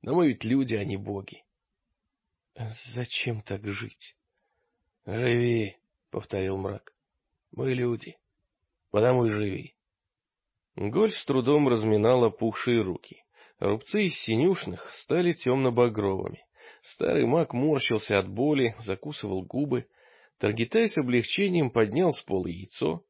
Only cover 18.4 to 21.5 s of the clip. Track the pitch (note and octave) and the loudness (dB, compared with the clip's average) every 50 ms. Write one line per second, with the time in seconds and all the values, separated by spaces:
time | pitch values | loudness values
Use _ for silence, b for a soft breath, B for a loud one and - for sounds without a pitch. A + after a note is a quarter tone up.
18.4 | C3+ D3+ D3+ C3+ B2+ A2+ A2+ - A2+ G2 G2 - - D3+ D3 - - G#2 F#2+ F#2+ | 0 0 2 2 2 0 -2 -6 -8 -8 -8 -6 -8 -12 -10 -8 -6 -6 -6 -6
19.4 | F#2 - - B2+ D3 C#3+ C3 A#2+ A#2 b b b b b b b b b b _ | -6 -6 -4 -4 -2 -2 -2 -4 -4 b b b b b b b b b b _
20.4 | - G#2+ G#2+ A2+ A#2 - - A3 A#3 G#3+ - D#3+ C3+ B2 B2 A#2+ A2+ - - - | 0 0 0 0 -2 0 2 2 2 2 0 -2 0 2 2 2 2 0 -2 0
21.4 | G3+ G3+ | 0 2